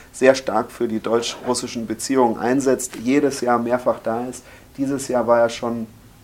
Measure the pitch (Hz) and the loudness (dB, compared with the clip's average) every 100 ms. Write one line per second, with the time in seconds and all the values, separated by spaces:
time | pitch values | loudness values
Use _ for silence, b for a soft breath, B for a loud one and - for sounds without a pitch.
0 | B - 131 131 - 107 104 - 120 110 | B 4 6 6 2 -2 -2 -4 -4 -2
1 | 107 113 113 - 123 123 120 117 107 110 | 0 0 0 -6 -4 -4 -4 -8 -6 -6
2 | - 131 117 104 117 135 131 123 - - | 0 2 4 2 0 2 2 0 -2 -6
3 | 117 143 143 139 123 120 120 123 123 - | 0 2 2 -2 0 0 2 0 0 -2
4 | 113 117 127 - B B B - 139 139 | -4 -4 -6 -10 B B B -6 -4 -4
5 | 135 123 117 117 117 - 120 117 110 - | -2 -2 4 4 4 0 -4 -4 -8 -14
6 | - - | -20 -20